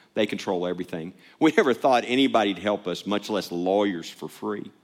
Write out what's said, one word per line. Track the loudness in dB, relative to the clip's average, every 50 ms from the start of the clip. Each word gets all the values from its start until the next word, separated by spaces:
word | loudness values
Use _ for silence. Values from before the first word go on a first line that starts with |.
| _ _ _
they | -2 0
control | 0 -2 -4 -4 -4 -4 -2 -2
everything. | -4 -4 -6 -6 -8 -8 -10 -10 -10 -14 _ _ -20 -4 _
We | 2 4 4
never | 4 4 4 2
thought | 2 4 4 4 4 2
anybody'd | 2 2 2 2 4 4 2 2 2 0 -2
help | -2 -2 -2 -2 -2
us, | -6 -6 -6 -4
much | -4 -4 -4 -4 -4
less | -4 -4 -4 -4
lawyers | -6 -4 0 2 2 4 2 2 0 -4 -8 -12
for | -14 -14 -14 -14
free." | -12 -10 -8 -8 -8 -8 -10 -14 -18 _